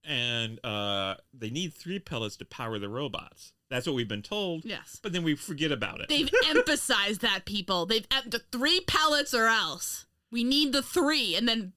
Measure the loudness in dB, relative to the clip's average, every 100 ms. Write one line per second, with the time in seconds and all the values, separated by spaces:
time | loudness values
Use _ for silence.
0 | -2 -2 0 -2 -4 -6 -6 -4 0 0
1 | -2 -4 _ -10 -8 -4 -6 -8 -8 -8
2 | -6 -6 -6 -8 -16 -10 -6 -4 -6 -6
3 | -6 -8 -12 -20 -20 _ _ -4 -2 -2
4 | -2 -4 -4 -4 -4 -4 -8 -12 -12 -12
5 | -4 -2 0 0 -2 -2 0 0 -2 -6
6 | 0 0 4 4 6 4 4 0 2 2
7 | 2 0 0 0 -2 -6 0 0 2 0
8 | 2 -2 0 -6 -6 -2 2 2 2 4
9 | 4 4 2 2 4 4 0 -4 -8 -8
10 | -14 _ _ -2 2 4 4 2 0 2
11 | 4 2 2 2 2 0 -4